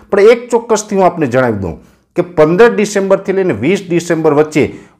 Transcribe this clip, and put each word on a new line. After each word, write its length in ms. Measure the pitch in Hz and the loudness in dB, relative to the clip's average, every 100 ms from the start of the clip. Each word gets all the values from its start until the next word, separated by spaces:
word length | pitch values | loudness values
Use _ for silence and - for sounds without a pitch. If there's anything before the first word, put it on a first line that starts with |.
| - | -4
પણ 80 | 196 | 2
એક 300 | 208 247 240 | 4 4 0
ચોક્કસથી 460 | 233 - 208 - 196 | -4 -2 -4 -2 0
હું 100 | 180 | 0
આપને 220 | 175 143 | 0 -2
જણાવી 320 | 127 123 104 | 0 0 -2
દઉં 160 | 90 76 _ _ _ - | -6 -10 _ _ _ -6
કે 60 | |
પંદર 540 | 175 - 156 180 233 196 | -4 2 2 4 4 2
ડિસેમ્બરથી 580 | 202 202 196 190 190 | -2 -2 0 -2 -2
લઈને 200 | 190 185 | -2 -2
વીસ 320 | 110 131 202 - | -2 -2 -2 -2
ડિસેમ્બર 440 | 170 170 160 160 | -4 -2 -2 0
વચ્ચે 300 | 143 151 151 107 - - | 2 0 0 -2 -4 -20